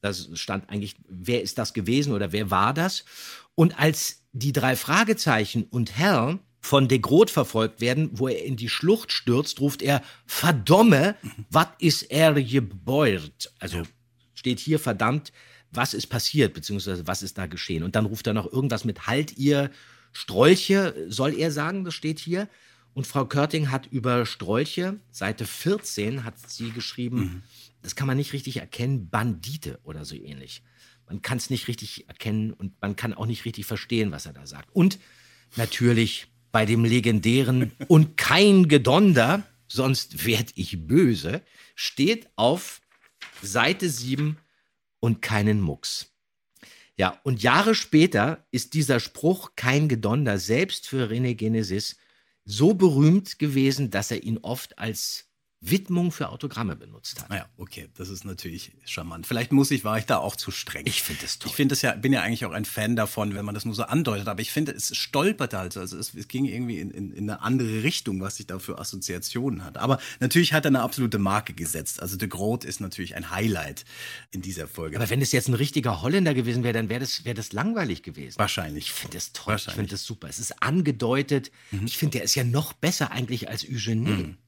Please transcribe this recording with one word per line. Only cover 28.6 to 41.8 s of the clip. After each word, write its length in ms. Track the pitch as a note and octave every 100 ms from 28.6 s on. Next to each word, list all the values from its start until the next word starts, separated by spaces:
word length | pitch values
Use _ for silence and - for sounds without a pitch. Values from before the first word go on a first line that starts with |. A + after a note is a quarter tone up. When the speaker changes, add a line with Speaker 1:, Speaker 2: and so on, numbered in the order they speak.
| - - B2 C3+ F2
Speaker 1:
„Bandite“ 680 | G#2+ A#2 F2 G2 D3+ - -
oder 200 | - D#2
so 120 | D2 -
ähnlich. 460 | - C#2 C2 - _ _ - _ _
Man 140 | F#2
kann's 260 | - B2+ -
nicht 200 | B2+ -
richtig 400 | A#2+ G#2+ - -
erkennen 440 | - A2 G#2+ A2
und 200 | - G2 _
man 160 | G2+ G2+
kann 180 | A#2
auch 120 | - A2+
nicht 180 | A2+
richtig 220 | A#2+ A2+ G2
verstehen, 440 | A2 - A#2 G#2
was 160 | D2 -
er 60 |
da 140 | C2+ C#2
sagt. 220 | D2 -
Und 240 | G3+ F#3 F#3+ _ _ _ _ _
natürlich 720 | - A2+ - A#2+ A2+ A2+ - - _ _
bei 120 | A2
dem 200 | G#2+ A#2 A#2
legendären 840 | A#2+ A2+ G#2+ G#2+ B2 B2 B2+ B2 -
<laughs> 80 | C3+
„Und 280 | D#3+ D#3 -
kein 500 | - D#3 G#3 G3 E3+
Gedonder, 720 | D3 B2 D3+ G3+ C#3+ A#2 G3 - _ _
sonst 560 | - C3 C3 - -
werd 280 | A#2+ A2 A2+
ich 320 | - F2 F2+ D#2
böse“, 560 | C3+ D#3+ G2+ D2+ C#3+ _ _ -
steht 540 | -